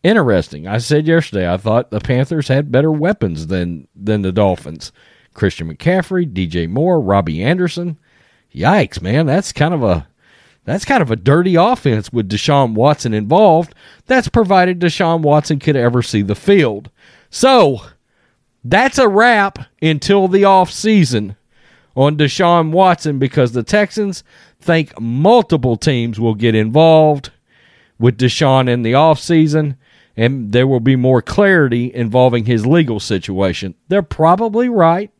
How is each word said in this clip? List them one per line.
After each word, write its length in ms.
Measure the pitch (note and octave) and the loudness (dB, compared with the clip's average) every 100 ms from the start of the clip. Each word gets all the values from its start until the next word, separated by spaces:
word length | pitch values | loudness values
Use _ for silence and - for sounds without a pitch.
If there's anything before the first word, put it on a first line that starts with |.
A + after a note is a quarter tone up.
Interesting. 640 | F3 A3 C3 F#2+ D#2 D2 F2 | 2 2 2 0 -2 -12 -8
I 120 | A2 | -6
said 280 | A#2 D3 D#3 | -2 -2 2
yesterday 440 | E3 - G2+ F2 | 0 0 -4 -2
I 60 | F#2 | -2
thought 340 | G#2+ A2+ - | -2 -2 -2
the 80 | G#2+ | -8
Panthers 480 | - B2 C3+ D#3+ C#3 | -2 -2 -2 -4 -2
had 240 | D#3+ D3 | -2 0
better 200 | B2 D#3 | 0 0
weapons 560 | D3+ E3 G#3 G2 D#2 D#2+ | 0 -2 -2 -4 -6 -6
than, 400 | F#2 F2 E2 C#2 _ | -4 -4 -8 -16 _
than 280 | G2+ G#2+ | -4 -2
the 80 | F#2+ | -2
Dolphins. 600 | F#2+ G2+ F2+ - D#2+ - _ _ _ _ | 0 0 0 -8 -16 -18 _ _ _ _
Christian 400 | - G2 - E2 | -4 -4 -4 -12
McCaffrey, 580 | D2+ E3 F#3+ F3 F#3 E3 | -6 -2 -2 -2 -4 -4
D 160 | F#2 F2+ | -4 -4
J 200 | F2 E2 | -4 -4
Moore, 320 | A2 F3 E3+ | -2 -2 -2
Robbie 440 | G2 G2+ E2 D#2+ | 0 0 0 -4
Anderson. 540 | A2 F#3 F3+ - F3 D3+ _ _ _ _ _ | -2 -2 -4 -6 -10 -10 _ _ _ _ _
Yikes, 480 | - G#2 G3+ C3 - | -4 0 0 0 -6
man. 240 | F2 B2+ D#3+ | -4 -2 0
That's 280 | D#3+ - | -2 -4
kind 200 | - D3+ | -4 -2
of 100 | E3+ | 0
a 240 | A2 E2+ - _ _ _ _ _ - | 0 -2 -4 _ _ _ _ _ -8
that's 200 | F3+ - | -8 -2
kind 160 | - | 0
of 80 | C3 | 0
a 60 | A2 | 0
dirty 400 | F2+ D3+ F#3 E3 | 2 2 2 2
offense 560 | G3+ B3+ C#3+ A2 - | 2 0 -2 -2 -2
with 180 | A#2 G2 | -6 -4
Deshaun 440 | - - C#3+ B2+ | -4 0 2 2
Watson 400 | G#2+ C3+ C#3+ B2 | 2 2 0 -2
involved. 600 | G#2+ G#2 E3+ G#3+ E3 E3 _ - _ - | -4 0 4 4 4 -2 _ -20 _ -2
That's 220 | B3+ - | -2 0
provided 520 | A#3+ G3 F#3+ F3+ F3+ | -2 2 2 2 0
Deshaun 420 | F3 - E3+ E3 | -2 0 -2 0
Watson 380 | D3 D3+ - D3 | 2 0 0 -4
could 160 | - C3+ | 0 0
ever 260 | A#2+ B2 | 0 0
see 200 | A#2 G#2+ | -2 -2
the 140 | G2+ G2+ | -2 -2
field. 560 | - G3+ C3 G#2 - _ _ _ _ | 2 2 2 -4 -14 _ _ _ _
So, 520 | - C4 B3+ D#3 A#2 - _ _ _ _ _ _ _ | 0 4 4 4 0 -10 _ _ _ _ _ _ _
that's 340 | A#2+ F#3 C4 C#4 | -2 0 0 2
a 100 | A#3 | 2
wrap 520 | G3 A#3+ A3 G3 - - _ | 4 2 2 0 -6 -20 _
until 460 | D#3 D3+ - G3+ F#3+ | -2 -2 0 2 2
the 160 | F#3+ | 2
offseason 920 | G3 F#3+ F3+ - G#3+ G#3+ C#3 A#2+ G2+ G2+ _ _ _ _ _ - | 4 4 2 -2 2 2 2 -2 -6 -14 _ _ _ _ _ -2
on 220 | C#3 D3+ | 0 2
Deshaun 540 | D3 - F3 F3 D#3+ | -2 0 2 2 2
Watson, 480 | E3 F#3 F3 D#3 C#3 | 2 2 2 -4 -4
because 320 | C3+ - B2 | -2 0 0
the 120 | A#2+ | -2
Texans 600 | A2+ G#3 G#3 A3 G3+ F3+ _ _ _ _ | -2 -2 -2 -4 -6 -8 _ _ _ _
think 380 | - E3 C#3+ - | -2 -2 -2 -8
multiple 760 | A#2 B2 F3+ A#3+ - D#3 B2+ A#2 | -6 0 4 4 2 -2 0 -2
teams 440 | - B2+ A#2 G#2+ | -2 -2 -4 -2
will 160 | A#2 G#2+ | -2 0
get 200 | A#2 A2 | 0 0
involved 760 | A2 C3+ D#3+ D#3+ D#3 C#3+ - _ _ _ _ _ _ _ | 0 4 6 6 4 0 -8 _ _ _ _ _ _ _
with 200 | A#2 A2 | 0 2
Deshaun 520 | B2 - C#3+ C3 B2+ | -2 0 2 2 0
in 140 | A#2+ | -2
the 100 | A2+ | 0
offseason, 840 | C3 D#3+ D3 - E3 D#3 D#3 D3 C3 _ _ _ - | 2 2 0 0 2 2 0 -4 -8 _ _ _ -2
and 360 | A#2 C3+ G#2+ | -2 -2 -2
there 160 | A#2 C3 | 0 2
will 120 | B2+ | 2
be 160 | A#2 C3 | 2 2
more 260 | B2+ B2+ | 2 0
clarity 720 | - - G3+ F#3 C3+ A#2+ B2 | 0 0 2 4 2 0 -4
involving 520 | B2 A#2 B2+ B2+ A#2+ A2 | -4 -2 2 2 2 0
his 200 | A#2 A2+ | 0 2
legal 340 | E3+ C#3+ G#2+ | 2 0 -4
situation. 760 | - G2 - F#2+ G2 F2 F#2+ - _ | -4 -6 -4 -2 -2 -4 -10 -14 _
They're 140 | G3 | -4
probably 680 | E3 - D#3+ F#3 A3+ G#3+ B3 | -4 -2 2 2 0 -2 -2
right. 420 | A3+ E3 E3 G#3 | 2 2 0 -6